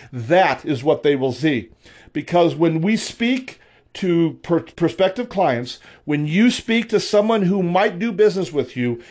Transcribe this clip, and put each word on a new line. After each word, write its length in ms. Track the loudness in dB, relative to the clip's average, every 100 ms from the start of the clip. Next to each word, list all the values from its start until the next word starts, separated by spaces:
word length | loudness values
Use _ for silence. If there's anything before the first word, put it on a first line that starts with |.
| -14
that 540 | -10 2 4 4 0 -4
is 180 | -2
what 200 | 0 2
they 120 | 2 2
will 180 | 0
see. 360 | 0 0 -2 -4 _ -20 -20 -12
Because 420 | -12 0 2 2 2
when 260 | 0 2
we 160 | 0 0
speak 640 | -4 -4 -2 -2 -6 -18 _ _ _
to 460 | -6 0 2 0 -2
per-, 200 | -2 -2
prospective 680 | -2 -4 -2 2 0 0 -6
clients, 500 | -2 0 0 -6 -12 -20 -12 -4
when 200 | -2 0
you 240 | 2 2
speak 400 | 2 0 -2 0
to 100 | -2
someone 440 | 2 2 2 2
who 180 | 2 0
might 380 | 0 0 0 -2
do 120 | -4
business 400 | 2 2 2 -2
with 240 | -4 -4 -4
you, 240 | -4 -4 -10